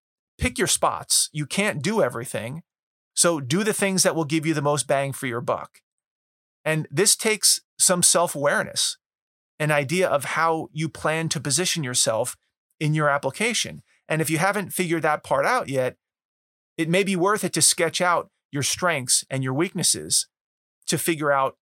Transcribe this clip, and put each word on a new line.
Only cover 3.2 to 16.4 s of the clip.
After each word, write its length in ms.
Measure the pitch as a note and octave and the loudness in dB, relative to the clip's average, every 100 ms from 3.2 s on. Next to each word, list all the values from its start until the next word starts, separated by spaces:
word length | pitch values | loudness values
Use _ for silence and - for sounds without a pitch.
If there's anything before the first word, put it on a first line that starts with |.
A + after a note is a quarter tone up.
| F3 D#3+ | 2 2
do 240 | B2 F3 | 0 0
the 100 | A3 | 2
things 300 | - G3 F#3 | 0 0 2
that 120 | F#3 D3+ | 2 0
will 80 | |
give 220 | D3 D#3+ D#3 | 0 0 0
you 80 | |
the 80 | D3+ | 0
most 240 | C#3+ D3 - | 0 0 0
bang 280 | C#3 C#3 | 0 -2
for 120 | B2 C3 | -6 -6
your 160 | A#2+ | -4
buck. 400 | - F2+ - _ _ _ _ _ _ _ _ _ | -4 -4 -6 _ _ _ _ _ _ _ _ _
And 240 | D3+ D#3 - | -2 -2 -2
this 240 | C#3+ G#3 - | 0 2 2
takes 460 | A3 G#3+ - - _ - | 0 2 2 0 _ 0
some 240 | - F3+ | 2 4
self-awareness, 960 | - F3 E3+ D3 C#3+ D#3+ - - - - _ _ _ _ _ - | 4 4 2 0 0 0 -2 -2 -4 -4 _ _ _ _ _ -4
an 120 | D3+ | 2
idea 360 | D3 C3+ F3+ F#3 | 2 2 0 2
of 180 | C#3 B2 | 0 -2
how 420 | D#3 E3 D#3+ - | 0 0 0 -4
you 180 | D3+ D#3+ | -6 -6
plan 380 | - D#3+ D#3+ D#3+ | -4 -2 -2 -2
to 100 | D3+ | -4
position 440 | C#3+ C3 F3+ E3+ | -2 0 0 -2
yourself 540 | B2+ B2 A#2+ A2 B2+ - _ _ _ - | -2 0 0 0 -2 -6 _ _ _ -4
in 140 | D3+ | 0
your 160 | D#3 D3 | 2 2
application. 720 | C#3+ C3+ - A3+ G#3+ - D3+ - _ - | 2 -2 -2 -2 -2 -4 -8 -18 _ -4
And 140 | D#3+ | -2
if 80 | D#3 | 0
you 80 | D#3+ | 0
haven't 360 | F#3+ G3+ E3+ | 0 0 -4
figured 280 | - F3+ E3 | -4 -2 0
that 220 | D#3 - | 0 0
part 240 | - C3+ D#3+ | 0 0 2
out 220 | B3+ A#2+ | 0 -2
yet, 280 | C3+ B2+ - _ _ _ _ | -2 -2 -4 _ _ _ _